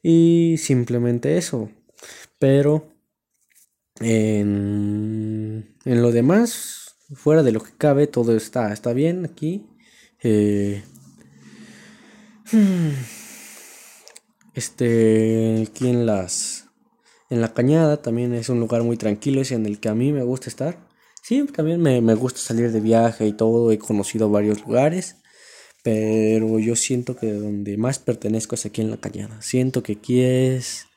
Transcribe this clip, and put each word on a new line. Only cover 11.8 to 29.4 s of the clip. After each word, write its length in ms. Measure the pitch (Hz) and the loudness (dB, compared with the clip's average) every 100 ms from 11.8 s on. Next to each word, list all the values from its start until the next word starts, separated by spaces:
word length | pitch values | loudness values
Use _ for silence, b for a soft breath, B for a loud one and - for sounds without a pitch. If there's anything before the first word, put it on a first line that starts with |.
| B B B B B B - | B B B B B B 0
<sighs> 320 | 226 202 180 160 139 120 B B B B B B B B B B - _ _ _ - | 4 4 2 0 -2 -10 B B B B B B B B B B -20 _ _ _ -12
este, 1120 | - - 120 117 113 110 110 113 113 110 110 | -12 -2 2 4 6 4 4 2 0 0 -2
aquí 180 | - 127 | -4 0
en 180 | 120 117 | 0 0
las, 600 | 101 90 - - - _ _ _ _ b b _ | -2 -4 -8 -8 -12 _ _ _ _ b b _
en 100 | 120 | -4
La 140 | 113 | -2
Cañada 480 | - 123 160 160 147 | 0 2 4 2 0
también 320 | - 117 123 | -4 -4 -4
es 160 | 120 117 | -4 -2
un 100 | 123 | -2
lugar 240 | 113 117 | 0 0
muy 140 | 117 113 | 0 -2
tranquilo, 420 | 107 104 - 135 | -2 -2 -2 -2
es 120 | 131 | -2
en 140 | 123 107 | -4 -4
el 140 | 104 | -4
que 80 | 110 | -4
a 80 | 110 | -2
mí 160 | 135 | 0
me 120 | 147 | 0
gusta 260 | 123 131 120 | -2 -4 -8
estar. 400 | - 143 175 _ b b b | -8 -8 -8 _ b b b
Sí, 220 | - 262 285 - | -4 -2 -2 -2
también 260 | 156 170 | -2 2
me, 200 | 160 127 | 2 4
me 140 | 113 110 | 4 4
gusta 260 | 123 - | 2 -6
salir 320 | - 117 117 | -4 -2 0
de 80 | 113 | 0
viaje 440 | 107 113 117 113 110 | 2 4 2 0 -2
y 60 | |
todo, 400 | 104 113 117 117 | 0 2 2 2
he 60 | 107 | 0
conocido 520 | - 107 98 110 107 | 0 -2 -2 -2 2
varios 360 | 104 104 104 117 | 2 2 -2 0
lugares, 520 | 117 147 180 - - B B B B B _ | 0 2 0 -8 -18 B B B B B _
pero 760 | 117 107 110 110 110 110 110 110 | -2 0 0 2 2 2 2 0
yo 160 | 110 113 | 0 -2
siento 400 | - 127 123 123 | -2 -4 -4 -6
que 180 | 110 | -6
donde 420 | 104 104 104 101 101 | -4 -6 -6 -6 -4
más 220 | 120 135 | -2 -2
pertenezco 560 | - 113 107 110 - 117 | -6 -4 -2 -4 -4 -8
es 100 | 110 | -8
aquí 160 | 107 | -6
en 100 | 110 | -6
La 60 | 110 | -6
Cañada. 440 | 107 - 107 110 | -10 -10 -12 -12